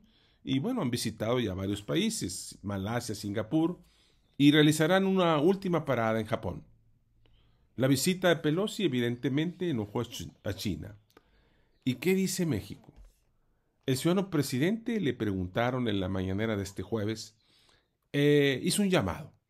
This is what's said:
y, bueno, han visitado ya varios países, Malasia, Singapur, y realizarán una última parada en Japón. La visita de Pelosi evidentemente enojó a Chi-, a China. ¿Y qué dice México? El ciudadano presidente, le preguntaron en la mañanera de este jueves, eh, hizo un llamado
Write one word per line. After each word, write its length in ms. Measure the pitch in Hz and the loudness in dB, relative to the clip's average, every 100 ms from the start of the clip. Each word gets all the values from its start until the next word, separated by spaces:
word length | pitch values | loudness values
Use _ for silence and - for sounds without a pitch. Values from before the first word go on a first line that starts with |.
| - _ _ _ | -16 _ _ _
y, 160 | - 135 | -4 -2
bueno, 220 | 190 254 | -2 -2
han 100 | 135 | -2
visitado 480 | 117 110 - 110 127 | -2 -4 -4 -2 -2
ya 140 | 104 | -2
varios 280 | 92 98 101 | -2 -4 -4
países, 800 | - 151 214 - 92 - - - | -4 -2 -2 -4 -6 -8 -12 -12
Malasia, 540 | 98 98 98 120 - 101 | -8 -6 -4 -6 -6 -8
Singapur, 640 | 104 104 107 160 165 175 - _ _ _ _ - | -6 -6 -2 0 0 -2 -14 _ _ _ _ 4
y 140 | 147 | 6
realizarán 540 | 151 151 151 156 190 190 | 8 6 6 4 2 2
una 340 | 190 170 151 | 2 4 4
última 460 | 160 190 185 165 151 | 4 2 0 -2 0
parada 340 | 120 110 113 | 0 2 0
en 80 | 107 | -2
Japón. 380 | 113 90 76 - _ _ _ _ _ _ _ _ _ _ - | -4 -4 -8 -12 _ _ _ _ _ _ _ _ _ _ -2
La 120 | 131 | 2
visita 420 | 135 180 185 185 | 2 2 2 2
de 80 | 160 | 2
Pelosi 480 | 151 165 214 - 180 | 2 0 -2 -2 0
evidentemente 840 | 127 120 120 139 139 165 175 175 | 0 0 -2 -2 0 -2 -4 -4
enojó 320 | 123 101 120 | -2 -2 -4
a 40 | 117 | -6
Chi-, 260 | - - - | -8 -14 -10
a 100 | 104 | -8
China. 420 | - 104 80 95 - _ _ _ _ _ _ _ _ | -6 -4 -4 -8 -16 _ _ _ _ _ _ _ _
¿Y 120 | 131 123 | -6 -2
qué 200 | 180 190 | 0 2
dice 320 | 190 - 165 | 0 -2 -2
México? 440 | 104 92 - - - - _ _ _ _ _ _ _ - | -2 -4 -14 -18 -20 -20 _ _ _ _ _ _ _ -4
El 120 | 131 | 0
ciudadano 340 | 165 190 196 | 2 2 0
presidente, 680 | 156 143 123 170 226 - 226 | -2 0 0 0 0 -2 -2
le 140 | 147 | -2
preguntaron 760 | - 107 95 92 113 120 131 117 | -2 -2 -2 -2 -2 0 0 -2
en 120 | 101 | -2
la 80 | 92 | -2
mañanera 480 | 95 92 95 113 101 | -2 -2 -2 -2 -2
de 80 | |
este 180 | 95 98 | -4 -8
jueves, 540 | 90 110 104 110 - - _ _ _ _ _ _ _ | -6 -4 -4 -6 -10 -20 _ _ _ _ _ _ _
eh, 460 | 143 147 147 143 127 | 2 4 6 4 2
hizo 180 | 131 202 | 0 2
un 80 | 202 | 2
llamado 420 | 175 95 80 - - | 2 2 -2 -10 -20